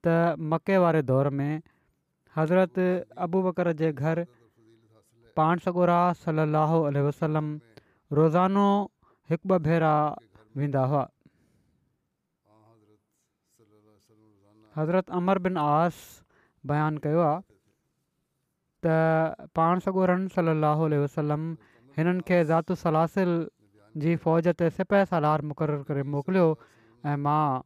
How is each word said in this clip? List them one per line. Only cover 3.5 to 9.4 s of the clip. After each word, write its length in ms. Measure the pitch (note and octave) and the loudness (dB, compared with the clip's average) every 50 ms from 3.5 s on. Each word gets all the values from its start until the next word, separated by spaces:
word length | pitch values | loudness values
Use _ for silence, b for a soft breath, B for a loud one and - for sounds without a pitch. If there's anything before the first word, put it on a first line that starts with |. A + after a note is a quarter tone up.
| E3+ - F3+ F3 | -2 -2 -2 -2
جي 120 | E3 D3+ D#3+ | -2 -2 -2
گهر 340 | D#3+ D3 B2+ C#3 D#3+ E3 E3 E3+ F3 _ _ _ _ _ _ _ _ _ _ _ _ _ _ _ _ _ _ _ _ _ | -4 -2 -2 -4 -2 -2 -4 -4 -8 _ _ _ _ _ _ _ _ _ _ _ _ _ _ _ _ _ _ _ _ _
پاڻ 240 | - D#3 D#3+ F3 F3+ - | 2 4 4 2 2 0
سڳورا 480 | F#3 F3 F3+ F3+ F3 F3 F3 F3 F3+ E3+ - - | -2 0 2 2 4 4 4 2 2 0 -2 -4
صلي 180 | E3+ D#3 D#3 | -4 0 0
الله 460 | D#3 D#3 D3+ D#3 D#3 D3+ E3 E3 D#3+ D3 | 0 2 2 2 2 2 2 2 2 0
عليه 200 | C#3 C#3+ C#3 C#3+ | 0 0 0 0
وسلم 500 | C#3+ - - D#3 D#3 D#3 D3+ D3+ D3+ D3+ b b A2 b b b b b b _ | -2 -2 -4 -2 -2 -2 -2 -4 -8 -10 b b _ b b b b b b _
روزانو 760 | D3 D3 D#3+ D#3+ D3+ F3+ F#3 F#3+ G3 G3+ G3+ G3+ G3+ G3+ G3+ - _ _ b b b b b _ | 2 2 4 4 4 2 2 2 2 2 2 4 2 2 -2 -4 _ _ b b b b b _
هڪ 80 | D#3+ E3 | -4 -4